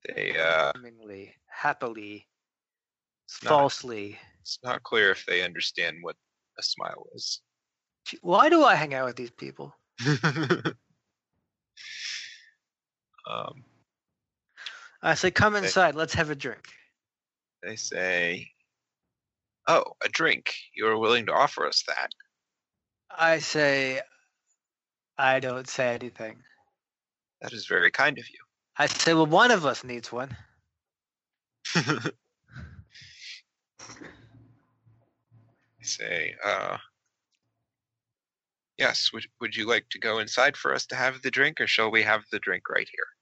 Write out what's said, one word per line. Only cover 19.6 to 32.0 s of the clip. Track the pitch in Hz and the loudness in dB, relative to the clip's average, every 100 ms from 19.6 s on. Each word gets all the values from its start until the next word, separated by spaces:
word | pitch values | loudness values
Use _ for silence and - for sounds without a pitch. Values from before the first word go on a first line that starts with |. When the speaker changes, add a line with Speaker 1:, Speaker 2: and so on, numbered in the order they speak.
| - | 2
Speaker 1:
"Oh, | 160 - - | 2 2 -6
a | - | -6
drink. | - 160 107 - - - | 0 0 0 -2 -10 -14
You | - 107 | -2 0
are | 110 | 2
willing | 110 120 104 | 2 2 2
to | |
offer | 82 139 - 73 | 2 2 2 -2
us | - - | -2 -2
that." | - 64 - _ _ _ _ _ _ _ _ _ | -6 -6 -10 _ _ _ _ _ _ _ _ _
Speaker 2:
I | - 165 160 | 0 4 4
say, | 143 151 147 139 131 131 - _ _ _ _ _ _ _ _ _ _ - | 2 2 4 4 0 -4 -8 _ _ _ _ _ _ _ _ _ _ 0
I | 135 131 | 2 2
don't | 131 123 127 | 0 -6 -8
say | - 127 | -2 -2
anything. | 120 123 - 110 117 _ _ _ _ _ _ _ _ _ _ | -2 -8 -12 -14 -14 _ _ _ _ _ _ _ _ _ _
Speaker 1:
That | - | -14
is | 113 - | -12 0
very | 90 87 | 4 4
kind | - 139 135 | 4 2 2
of | 120 | -12
you. | - - _ _ - | -20 -20 _ _ 0
Speaker 2:
I | 147 | 0
say, | - - | 2 4
"Well, | 165 156 | 6 6
one | 170 240 | 8 8
of | 220 147 | 6 4
us | 117 | -2
needs | 127 120 113 | -6 -10 -8
one." | 120 135 120 - _ _ _ _ _ _ _ _ _ _ _ - | -8 -8 -10 -16 _ _ _ _ _ _ _ _ _ _ _ -4
Speaker 1:
<laughs> | 175 127 139 | -2 0 -2